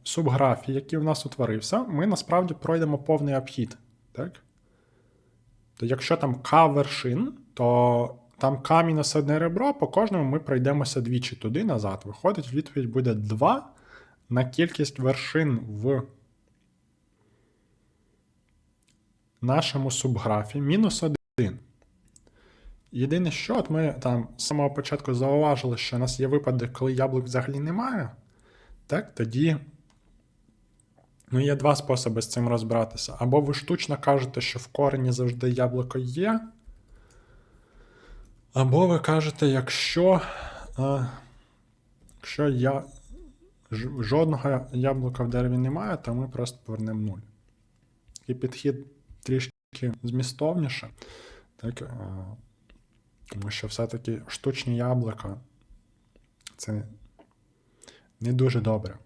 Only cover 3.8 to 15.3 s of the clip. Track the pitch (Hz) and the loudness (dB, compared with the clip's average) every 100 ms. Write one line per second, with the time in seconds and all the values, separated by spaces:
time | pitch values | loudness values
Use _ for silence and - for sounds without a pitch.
3.8 | _ _ _ - 170 - _ _ _ _ | _ _ _ -10 -10 -12 _ _ _ _
4.8 | _ _ _ _ _ _ _ _ _ - | _ _ _ _ _ _ _ _ _ -6
5.8 | 117 127 - 165 139 123 - 156 160 143 | -2 -2 0 0 0 -2 4 8 8 6
6.8 | 143 - 127 139 262 - - - 120 123 | 0 -2 -2 0 -2 -6 -16 0 4 6
7.8 | 123 120 120 - _ - 135 135 - 165 | 6 4 0 -6 _ 0 0 0 4 4
8.8 | 165 156 143 151 143 156 165 185 277 277 | 6 2 2 0 2 2 2 2 0 0
9.8 | 139 196 220 180 135 156 151 127 131 143 | 0 2 2 2 0 0 0 2 2 2
10.8 | 135 131 117 123 - - 110 147 220 120 | 0 -2 0 -2 -4 -6 -4 -2 0 0
11.8 | 101 95 101 107 180 196 123 135 - 143 | -2 -6 -10 0 0 0 -2 -4 -2 -4
12.8 | 117 127 123 107 104 110 160 269 - - | -2 0 2 0 -2 2 4 4 -2 -20
13.8 | - - - _ - 123 127 160 170 - | -20 -20 -20 _ -2 0 0 2 0 2
14.8 | 139 - 127 131 - | -4 0 0 0 0